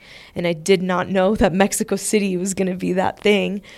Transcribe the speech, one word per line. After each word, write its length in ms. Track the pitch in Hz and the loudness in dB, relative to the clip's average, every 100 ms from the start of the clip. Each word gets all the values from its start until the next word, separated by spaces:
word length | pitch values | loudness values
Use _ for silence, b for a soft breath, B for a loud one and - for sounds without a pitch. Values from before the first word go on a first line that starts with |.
| B B B | B B B
And 120 | - 175 | -6 -4
I 80 | |
did 260 | 165 160 190 | -2 2 2
not 300 | 185 180 180 | 2 -2 0
know 260 | 190 185 214 | 2 2 2
that 160 | 214 | 2
Mexico 440 | 180 202 - 220 196 | 2 2 0 -4 -4
City 420 | - 214 196 180 | 0 0 0 -2
was 160 | 190 | -4
gonna 220 | 190 190 180 | -2 -2 -2
be 180 | 185 | -2
that 260 | 180 185 - | 0 -2 0
thing, 400 | 214 208 185 202 - | 2 2 0 -4 -10